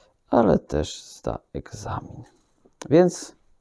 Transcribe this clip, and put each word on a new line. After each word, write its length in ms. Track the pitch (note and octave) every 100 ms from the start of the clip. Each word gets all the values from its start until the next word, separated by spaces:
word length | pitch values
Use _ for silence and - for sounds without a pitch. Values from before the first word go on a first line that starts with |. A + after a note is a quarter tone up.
| _ _ -
ale 300 | - G#3+ -
też 440 | - D2 - -
zda 360 | - - - A1+ _
egzamin. 680 | - - G#2+ - - - - - _ _ _ _ - -
Więc 460 | D#3+ F3+ - - _ _ _